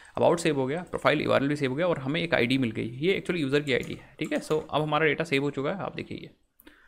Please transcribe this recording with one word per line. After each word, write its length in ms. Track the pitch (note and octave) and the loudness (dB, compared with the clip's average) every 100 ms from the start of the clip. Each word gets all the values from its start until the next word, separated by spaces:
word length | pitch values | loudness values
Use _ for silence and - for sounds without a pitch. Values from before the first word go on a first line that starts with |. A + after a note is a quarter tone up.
| - - | -10 2
about 220 | B2 E3+ | 4 4
save 160 | E3+ C#3 | 2 0
हो 100 | C3 | 0
गया, 160 | D#3+ | -2
profile 380 | F3+ - C3 D3+ | -6 -2 2 2
URL 280 | - A#2 C#3 | 4 2 2
भी 80 | D3 | 0
save 140 | C3+ | -2
हो 60 | C3+ | 0
गया 100 | F3 | 0
और 120 | D3+ | -2
हमें 220 | C3+ E3 | -2 -2
एक 140 | E3+ | 0
आईडी 240 | B2+ A#2+ C3+ | 2 4 2
मिल 120 | A#2+ | 0
गई, 180 | G#2+ A2 | -2 -4
ये 320 | B2+ E3+ F#3+ | -2 0 0
actually 200 | - F3+ | -2 -2
user 220 | C3+ C#3+ | 0 0
की 100 | D3 | 2
आईडी 220 | A#2+ - | 0 -2
है, 200 | - - - | -10 -12 -8
ठीक 140 | D#3+ | -4
है। 80 | D4+ | -2
So 220 | - D#3 | 0 -2
अब 180 | - C#3+ | 0 -2
हमारा 240 | D3+ D3+ D#3 | 0 2 2
data 180 | C#3 | 0
save 180 | D#3+ C#3 | 0 0
हो 80 | C#3+ | 0
चुका 200 | C#3 C#3+ | -2 -4
है, 120 | G3 | -4
आप 140 | C3+ - | -6 -8
देखिए 220 | - - | -10 -10
ये 120 | - - _ _ - - | -14 -20 _ _ -20 -20